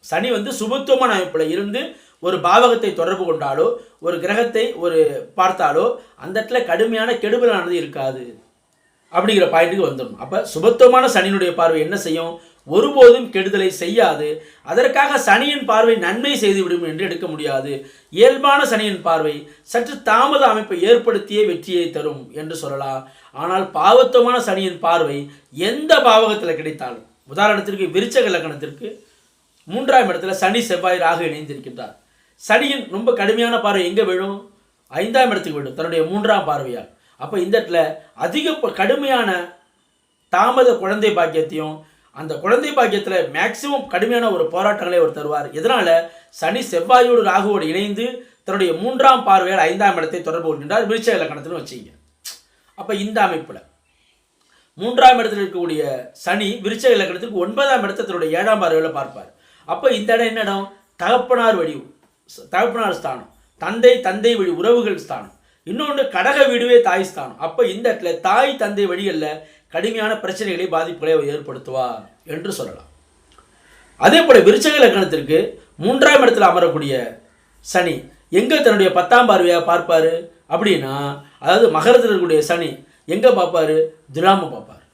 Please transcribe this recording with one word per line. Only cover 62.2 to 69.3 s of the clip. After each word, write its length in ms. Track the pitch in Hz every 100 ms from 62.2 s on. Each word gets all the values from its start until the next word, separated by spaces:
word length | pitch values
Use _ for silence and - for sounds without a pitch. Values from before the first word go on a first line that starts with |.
| _ - -
தகப்பனார் 460 | 180 233 233 214 165
ஸ்தானம், 300 | 147 123 - _ _ _
தந்தை, 300 | 165 226 247 247
தந்தை 320 | 190 196 226
வழி 180 | 226 185 170
உறவுகள் 420 | 196 240 214 180
ஸ்தானம். 320 | - 127 104 _ _ _ -
இன்னொன்று 360 | 240 294 277 254
கடக 260 | - 233 277 277
வீடுவே 260 | 240 240 240
தாய் 280 | 208 180 190
ஸ்தானம். 300 | - 131 - 165
அப்ப 200 | - 208
இந்த 200 | 190 240
இடத்துல 240 | 214 175 -
தாய் 320 | - 240 277 -
தந்தை 220 | 208 202 196
வழிகள்ல 360 | 180 196 160 151